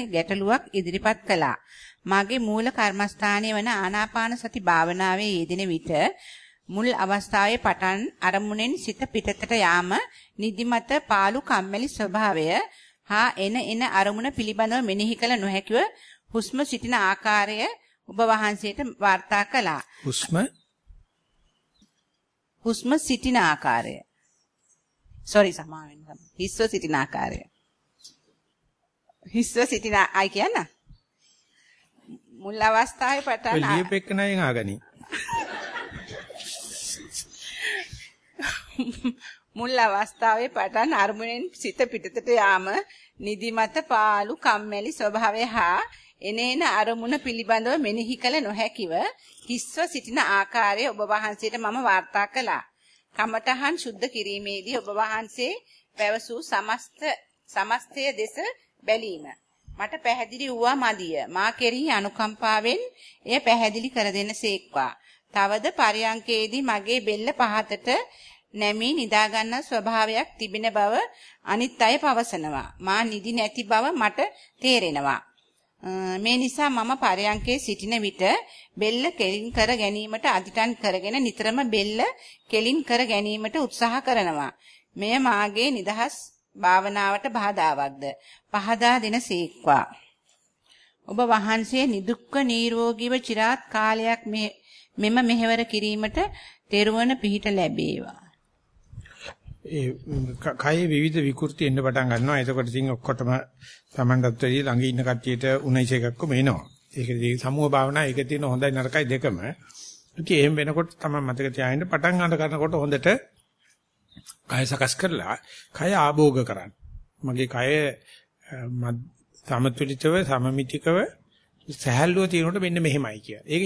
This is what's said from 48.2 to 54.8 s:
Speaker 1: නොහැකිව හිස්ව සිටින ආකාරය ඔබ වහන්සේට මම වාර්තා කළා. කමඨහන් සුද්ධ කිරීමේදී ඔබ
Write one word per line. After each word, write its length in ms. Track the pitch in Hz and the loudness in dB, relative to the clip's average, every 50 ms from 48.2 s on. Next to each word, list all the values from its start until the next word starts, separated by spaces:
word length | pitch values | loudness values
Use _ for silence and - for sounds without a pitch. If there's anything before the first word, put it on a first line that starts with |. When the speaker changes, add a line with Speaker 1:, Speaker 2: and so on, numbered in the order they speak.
| - 247 285 311 | -2 0 0 0
Speaker 1:
නොහැකිව 540 | 240 202 208 214 220 233 - - 196 165 160 185 254 330 - _ _ - - - | -2 -2 -4 -2 -4 -4 -4 -6 -6 -2 -2 0 -2 -2 -4 _ _ -20 -20 -18
හිස්ව 440 | - - 247 233 - - - 320 349 | -8 -6 -6 -6 -6 -8 -4 -4 -4
සිටින 360 | 349 349 262 - 220 233 294 | -4 -4 -10 -8 -4 -2 0
ආකාරය 640 | - - 196 - 196 - - 233 214 202 202 214 262 | 2 2 2 2 2 2 0 2 2 2 2 0 0
ඔබ 160 | 269 214 208 | -2 -2 -2
වහන්සේට 560 | 208 196 214 214 214 214 208 - 220 214 226 | -2 0 0 0 0 -4 -6 -4 -6 -6 -4
මම 200 | 233 220 208 226 262 | -2 -4 -2 -2 0
වාර්තා 460 | 254 208 190 185 185 - - 202 202 | 2 4 2 2 2 0 -2 -2 -2
කළා. 360 | 202 - 262 247 208 160 123 - _ _ _ _ _ _ _ _ _ - | 0 -2 -4 -2 0 -2 -4 -4 _ _ _ _ _ _ _ _ _ -4
කමඨහන් 640 | - 214 226 220 226 - 262 262 254 285 285 339 | -2 -2 -2 -2 -2 -2 -2 -2 0 0 -2 -2
සුද්ධ 300 | 330 - 247 208 190 233 | -2 -6 -10 -6 -6 -6
කිරීමේදී 720 | 277 - 220 202 202 202 202 202 202 202 196 185 226 277 | -4 -4 -6 -6 -6 -6 -6 -6 -8 -8 -8 -8 -6 -6
ඔබ 120 | 240 | -6